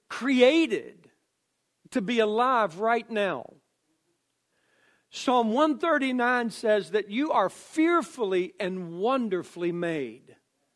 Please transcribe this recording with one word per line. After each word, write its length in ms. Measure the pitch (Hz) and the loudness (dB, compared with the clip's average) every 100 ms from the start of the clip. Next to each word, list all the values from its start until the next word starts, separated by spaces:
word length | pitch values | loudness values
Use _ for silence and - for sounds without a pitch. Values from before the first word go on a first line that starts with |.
| - | -14
created 1000 | - 247 254 247 320 294 165 - - _ _ _ _ _ _ _ _ - | -6 0 6 6 6 2 -2 -8 -20 _ _ _ _ _ _ _ _ -8
to 100 | 247 | -6
be 180 | 190 240 | -2 0
alive 600 | 214 220 254 247 202 165 | 2 2 2 2 0 -2
right 280 | 220 233 226 | 0 0 -2
now. 360 | 220 196 139 - - _ _ _ _ _ _ _ _ _ _ _ _ _ _ _ | -2 -2 -2 -8 -20 _ _ _ _ _ _ _ _ _ _ _ _ _ _ _
Psalm 400 | - - 247 220 | -6 0 2 2
one 260 | 247 311 247 | 2 2 2
thirty-nine 760 | 339 294 269 254 240 247 226 | 0 2 0 0 0 0 -2
says 400 | - 226 214 160 | -2 0 0 0
that 180 | 208 202 | -4 -2
you 220 | 220 311 | -4 0
are 180 | 247 185 | 2 0
fearfully 1040 | - - 320 320 339 - - 202 185 185 - | -2 -8 0 2 2 0 -6 -2 -2 -2 -6
and 380 | 185 190 170 170 | -6 -6 -8 -4
wonderfully 760 | 220 262 226 180 - 175 175 | -2 0 -2 -4 -6 -6 -4
made. 640 | 175 170 160 123 110 - - _ _ _ | -2 -4 -4 -6 -12 -20 -20 _ _ _